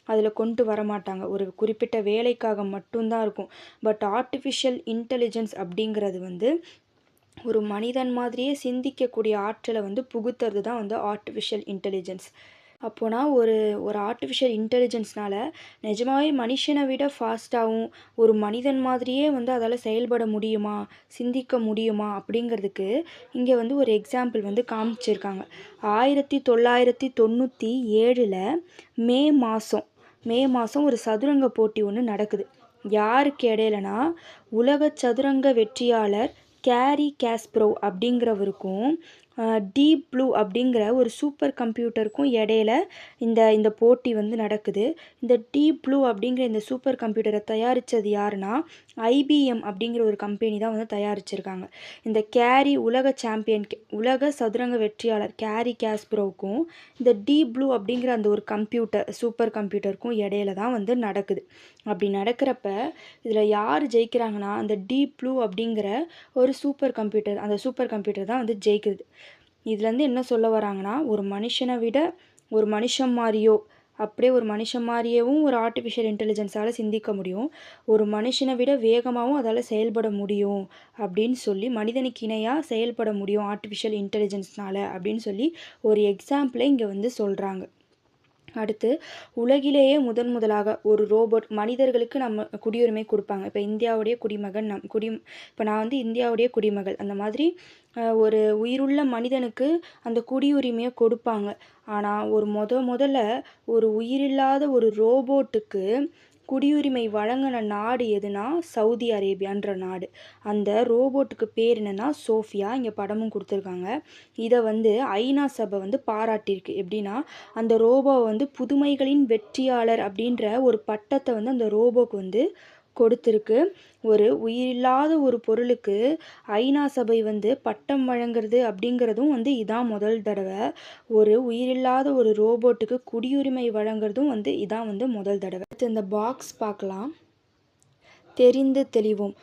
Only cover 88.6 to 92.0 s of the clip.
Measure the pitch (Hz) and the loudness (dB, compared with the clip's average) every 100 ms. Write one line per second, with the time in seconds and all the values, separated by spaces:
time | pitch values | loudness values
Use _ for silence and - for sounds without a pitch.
88.6 | 214 214 226 302 - - - - 233 285 | -4 -2 0 0 -4 -20 -12 -2 2 4
89.6 | 277 285 269 294 254 226 240 240 214 214 | 4 6 6 6 2 0 -2 0 0 0
90.6 | 208 220 214 214 208 214 226 226 220 214 | 0 0 2 2 4 4 4 2 0 -4
91.6 | 214 247 262 247 | -2 2 2 2